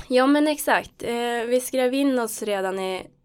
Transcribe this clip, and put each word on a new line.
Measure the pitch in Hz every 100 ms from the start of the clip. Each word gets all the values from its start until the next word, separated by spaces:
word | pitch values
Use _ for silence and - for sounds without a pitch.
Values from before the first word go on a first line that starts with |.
| -
Ja, | 254 262
men | 294 302
exakt. | 294 - 208 - -
Eh, | - 240 240 240 233
vi | 254
skrev | 247 262 254
in | 269 285 254
oss | 226 -
redan | 214 202 190 190
i | 190 185 - _